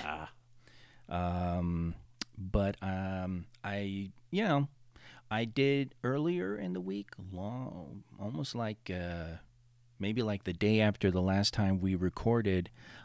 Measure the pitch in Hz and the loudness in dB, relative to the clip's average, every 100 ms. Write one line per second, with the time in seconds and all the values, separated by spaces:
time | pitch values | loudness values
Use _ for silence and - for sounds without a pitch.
0 | 76 76 78 - - - - - - - | -4 -8 -10 -16 -20 -20 -20 -20 -20 -20
1 | - 87 87 87 87 87 87 85 85 - | -6 -2 0 0 0 0 0 0 -2 -4
2 | - - - - 92 104 98 - 95 95 | -12 -14 -14 -10 -2 0 0 -2 -4 -2
3 | 95 95 92 90 85 - 101 101 101 98 | -2 -4 -4 -6 -8 -12 -8 -4 -4 -4
4 | 98 - - 185 214 143 143 - - - | -8 -12 -6 -2 2 2 0 -6 -20 -20
5 | - - - 110 117 120 139 139 135 - | -20 -20 -4 -2 0 2 4 4 0 -4
6 | 123 139 160 175 185 208 185 180 185 202 | -2 0 0 0 -2 -4 -4 -4 -4 -6
7 | 202 - 95 90 101 123 127 90 78 98 | -8 -12 -10 -8 -6 -6 -8 -10 -12 -14
8 | - - 101 147 139 120 110 107 - 90 | -16 -8 -6 -4 -4 -2 -4 -4 -6 -4
9 | 87 85 82 82 - - _ _ - - | -4 -4 -6 -10 -14 -20 _ _ -20 -4
10 | 98 113 110 101 - 85 104 110 107 101 | -2 0 0 0 -4 2 4 6 6 4
11 | 98 90 92 98 101 - 98 95 95 92 | 4 4 4 4 4 2 2 4 2 2
12 | 90 - 113 117 104 92 87 - - - | 0 0 2 2 4 2 0 -8 -20 -20